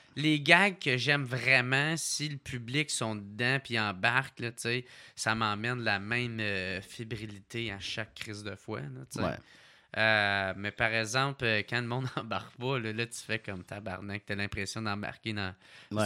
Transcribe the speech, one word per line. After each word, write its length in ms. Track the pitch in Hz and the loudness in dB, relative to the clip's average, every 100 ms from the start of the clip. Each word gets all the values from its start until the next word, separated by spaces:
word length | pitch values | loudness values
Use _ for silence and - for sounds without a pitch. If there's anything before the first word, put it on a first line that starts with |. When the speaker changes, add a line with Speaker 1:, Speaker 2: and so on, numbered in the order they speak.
| - 131 | -6 0
Speaker 1:
Les 240 | 151 151 | 2 4
gags 380 | 143 170 202 185 | 8 8 8 2
que 180 | 143 123 | 2 2
j'aime 280 | 123 143 | 4 2
vraiment, 720 | 127 127 123 131 123 135 151 160 | 0 0 4 6 6 2 2 0
si 320 | - - 151 | -2 -2 -4
le 80 | 143 | -6
public 520 | - 127 117 143 147 | -6 -6 -2 -2 0
sont 240 | - 113 | 0 -2
dedans 440 | 104 101 107 123 135 | -2 -6 -2 2 2
puis 160 | - 113 | 0 0
embarquent, 640 | 107 92 117 127 131 - | 0 2 4 4 0 -6
là, 100 | 120 | -6
tu 120 | - | -2
sais, 220 | 117 123 123 - - | -2 -2 -2 -18 -18
ça 200 | - 110 110 | -2 0 4
m'emmène 460 | 107 104 117 123 | 2 2 -2 0
la 160 | 113 98 | 2 0
même, 380 | 104 120 120 113 | 0 -2 -2 -2
euh, 400 | 104 98 92 95 | 0 0 -2 -4
fébrilité 880 | - - 113 107 110 101 - 117 113 | -8 -12 -8 -8 -8 -12 -10 -6 -6
à 80 | 98 | -6
chaque 360 | - - 107 | -6 -6 -6
crise 280 | - 113 104 | -8 -10 -8
de 140 | 104 95 | -8 -10
fois, 240 | - 107 | -8 -8
là, 60 | 143 131 131 | -8 -12 -10
tu 80 | - | -4
sais. 40 | |
Speaker 2:
Ouais. 120 | 90 55 - - - - - - | -2 -4 -12 -20 -20 -20 -10 2
Speaker 1:
Euh, 560 | 110 107 101 101 95 95 | 4 6 4 2 0 -2
mais 160 | 104 | -6
par 200 | - 113 | 0 0
exemple, 520 | 113 110 127 139 135 | 2 0 0 0 0
euh, 180 | 117 107 101 | 2 2 2
quand 120 | 120 | -2
le 60 | 117 | 0
monde 200 | 127 127 | -2 -2
<laughs> 100 | - | -4
embarque 400 | 110 95 - - | -4 -6 -6 -6
pas, 240 | 123 135 | -2 0
là, 120 | 110 | -2
là, 140 | 110 117 | -2 -4
tu 140 | - | -6
fais 180 | - 110 | -4 -4
comme 240 | - 92 | -4 -8
tabarnak, 640 | - 101 101 92 101 101 - | -8 -8 -6 -6 -6 -8 -4
t'as 80 | |
l'impression 480 | 101 101 104 98 113 | -4 -2 -2 -4 -2
d'embarquer 500 | 107 101 104 - 113 | -2 -2 -4 -6 -4
dans 200 | 104 95 101 - - - | -2 -4 -6 -18 -20 -4
Speaker 2:
Ouais. 100 | 104 | 2